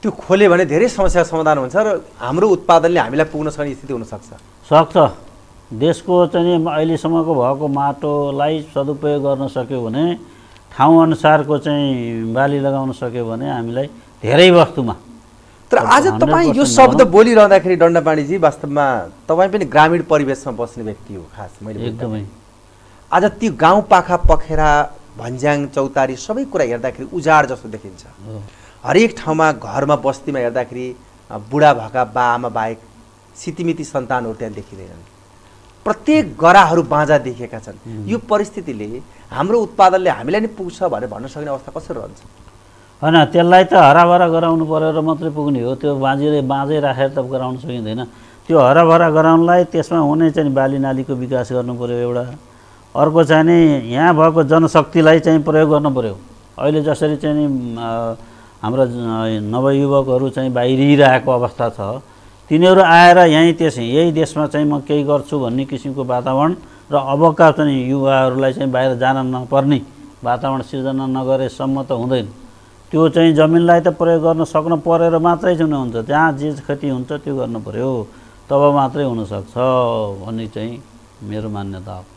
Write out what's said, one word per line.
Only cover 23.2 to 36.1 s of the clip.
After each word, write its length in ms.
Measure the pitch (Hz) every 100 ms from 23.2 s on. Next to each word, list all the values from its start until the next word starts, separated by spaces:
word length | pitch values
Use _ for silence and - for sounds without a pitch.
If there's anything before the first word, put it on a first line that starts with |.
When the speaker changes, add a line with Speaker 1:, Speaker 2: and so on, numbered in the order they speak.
Speaker 1:
ती 240 | 196 - 226
गाउँ, 340 | 127 160 202
पाखा, 340 | 208 185 175 175
पखेरा, 720 | - 156 - 156 156 147 143 - - 113
भन्ज्याङ, 480 | 113 127 143 147 139
चौतारी 500 | 139 135 135 131 127
सबै 280 | - 220
कुरा 200 | 269 180
हेर्दाखेरि 520 | 131 117 127 123 135 180
उजाड 300 | 147 156 131
जस्तो 220 | 123 113
देखिन्छ। 360 | 107 98 92 -
Speaker 2:
हो। 360 | - 104 107 104 - - -
Speaker 1:
हरेक 300 | 123 156 226 226
ठाउँमा, 340 | 156 156 156
घरमा, 440 | 135 - 135 139 147
बस्तीमा 420 | 131 135 - 139
हेर्दाखेरि, 580 | 120 123 120 123 127 123 _ _ _
अ, 80 | 107
बुढा 360 | 107 143 151
भएका 300 | 123 110 127
बा 180 | 120 120
आमा 260 | 123 120 123
बाहेक 300 | 113 110 113 - - _ _ _ -
सितिमिति 480 | - 156 170 160
सन्तानहरू 500 | 147 139 123 127 117
त्यहाँ 200 | 110 113
देखिँदैनन्। 640 | 107 - 95 90 85 87 _ _ _ _ _ - _
प्रत्येक 520 | 214 214 -